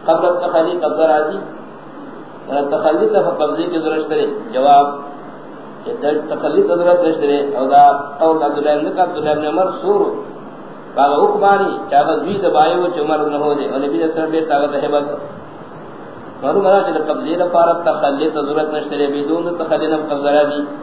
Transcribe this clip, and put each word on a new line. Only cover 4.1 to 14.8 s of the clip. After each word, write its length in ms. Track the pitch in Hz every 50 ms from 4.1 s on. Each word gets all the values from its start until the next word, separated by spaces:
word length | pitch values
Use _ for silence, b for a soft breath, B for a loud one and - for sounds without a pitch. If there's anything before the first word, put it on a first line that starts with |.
| 156 147 143 - 143 - - -
جواب، 340 | - 127 135 143 143 143 143 143 - - - - - - - - - - - - - - - - - - -
کہ 80 | 120 120 120 - 147 156 151 147 156
تخلی 340 | 151 - - 143 156 190
تا 120 | 196 - 175
ضرورت 260 | 175 175 175 180 180
کرے، 560 | 160 160 160 - 147 143 143 143 139 143 139
او 100 | 123 135
دا 260 | 135 143 143 143 143 139 - - - - -
قول 240 | 160 160 160 156
عبداللہ 280 | 147 143 143 147 143 147
ابن 160 | 147 151 156
عمر، 160 | 185 - 185
عبداللہ 280 | 180 170 - 151 151 151
ابن 160 | 151 151 151
عمر 240 | 151 156 175 190 180 - -
سور، 200 | 165 190 208 196 - - - - - - - - - - - - - - - - - - -
باغ 300 | 127 139 143 147 151 190
اکبانی، 540 | 214 208 208 202 196 202 196 196 170 156 - - -
چاہتا 240 | 143 143 - 170 160
دوی 240 | 151 143 180 208 190
دبائے 360 | 185 165 151 151 156 160 175
ہو، 120 | 180 175 170 -
چو 80 | 156
عمر 160 | 147 151 156 151
نہ 180 | 147 147 147
ہو 180 | 143 151 151 143
دے، 140 | - 135 -
اور 100 | 127 135
نبی 100 | 143 143
صلی 140 | 160 165
اللہ 100 | 165 160
علیہ 0 |
وسلم 180 | 160 160 160 160
بے 100 | 156 160
طاقت 440 | 156 - 143 143 147 147 143 139